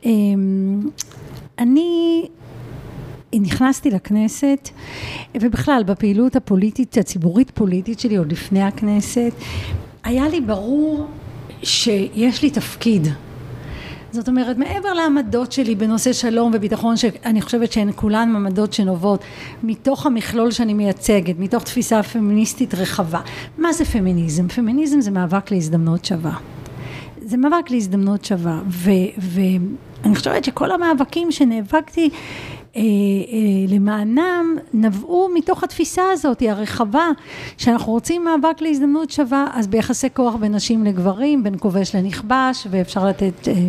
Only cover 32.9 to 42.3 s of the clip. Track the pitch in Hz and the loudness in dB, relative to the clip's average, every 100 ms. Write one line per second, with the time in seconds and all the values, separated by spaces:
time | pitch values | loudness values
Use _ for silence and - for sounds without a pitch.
32.9 | 202 202 196 - 220 214 190 190 202 202 | 4 2 0 -2 0 2 2 2 2 2
33.9 | 214 208 247 359 349 330 320 - 220 220 | 0 0 2 2 2 0 0 -2 2 2
34.9 | 196 320 349 381 339 294 370 359 - 339 | 0 0 0 2 2 0 -2 -2 -2 -2
35.9 | - 370 370 302 233 233 202 214 - 220 | 0 0 2 0 0 0 0 -4 -2 0
36.9 | 254 339 302 - - - - - 233 - | 2 2 0 -4 -16 -14 -2 0 2 2
37.9 | 226 - 339 339 311 302 320 320 285 285 | -2 0 0 2 2 2 0 0 2 2
38.9 | 294 320 - 262 277 285 247 202 226 - | 2 0 -2 0 0 0 -2 0 0 0
39.9 | 247 262 - 240 226 208 208 - 226 214 | 0 -2 0 0 0 0 0 0 2 2
40.9 | 185 180 196 277 294 208 190 214 180 190 | 2 0 0 2 2 2 0 0 0 0
41.9 | 202 185 170 214 | 0 0 -4 -2